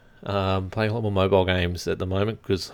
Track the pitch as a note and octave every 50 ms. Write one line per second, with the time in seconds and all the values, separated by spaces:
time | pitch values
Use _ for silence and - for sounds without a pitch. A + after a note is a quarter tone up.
0 | - - - - - - G2 G2 F#2+ F#2+ F#2+ F#2+ F#2+ F#2 - A2+ A2 G#2+ A2 A#2+
1 | A2 G#2 G2+ F#2+ F#2+ F#2+ G2+ F#2+ F#2 F#2 F#2 F#2 F2 F2 F2+ F2 - E2+ F2+ -
2 | F#2+ F#2 F#2 G2 G#2 A2+ A2 - - - G2 F2 - -